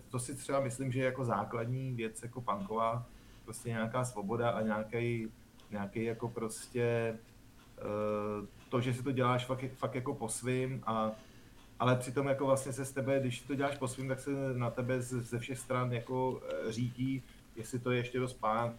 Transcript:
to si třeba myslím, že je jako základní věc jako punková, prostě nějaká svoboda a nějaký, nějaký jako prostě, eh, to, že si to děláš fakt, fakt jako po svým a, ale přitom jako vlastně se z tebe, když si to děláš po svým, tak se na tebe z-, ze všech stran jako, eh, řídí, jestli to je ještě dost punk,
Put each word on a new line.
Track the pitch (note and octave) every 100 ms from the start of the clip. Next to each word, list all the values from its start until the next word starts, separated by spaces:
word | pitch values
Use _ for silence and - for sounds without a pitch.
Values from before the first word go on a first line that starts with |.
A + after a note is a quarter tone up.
| -
to | B2
si | B2
třeba | C3 - C#3
myslím, | C3 B2 C3
že | B2+
je |
jako | B2+ B2+
základní | A#2+ G2+ G#2+ A#2 A#2+ C3 C3
věc | A#2 A2+ -
jako | A#2+ B2+
punková, | A#2+ G2+ G2 A2+ A2+ A#2+ A#2+ - - -
prostě | - - A#2+
nějaká | A2+ A2 B2+
svoboda | A#2+ G#2 G2 A#2 A#2+
a | G#2+
nějaký, | A2 G#2+ G#2+ A#2 A#2+ A#2 A2 - - - -
nějaký | G#2 G2 A2+
jako | A2+ A2+ A#2+
prostě, | A#2 A2 - - B2 A#2+ A#2 A2+ A2 - - - - - -
eh, | G#2 G#2 G#2+ G#2 G#2 G#2 G2+ - -
to, | B2+
že | B2
si | A#2
to | C#3+
děláš | B2+ B2 B2
fakt, | - A#2+ B2+
fakt | - B2+
jako | B2+ B2+
po | - A2+
svým | - B2 B2+ B2+ B2+ A2+
a, | A2+ A2 A2 - - - - - -
ale | B2 B2+
přitom | - C#3 C#3
jako | C3+ C3+
vlastně | C3+ C#3+
se | B2
z | C3
tebe, | C3+ B2 C#3
když | B2 A#2+
si | -
to |
děláš | C3+ C#3 -
po | B2+
svým, | C3+ C3
tak | B2+
se | C#3+ C#3 C3+
na | B2 A#2
tebe | B2+ B2 B2+
z-, | B2 B2
ze | A#2 A#2
všech | A#2 B2+
stran | - B2+ B2+
jako, | A#2+ A#2 B2+ C3 - - C3+ D#3+
eh, |
řídí, | A#2 B2 B2 C3 C3+ - - - A#2
jestli | A2+ B2
to | B2
je | B2
ještě | A#2 B2+
dost | B2+
punk, | - A2 A2+ A#2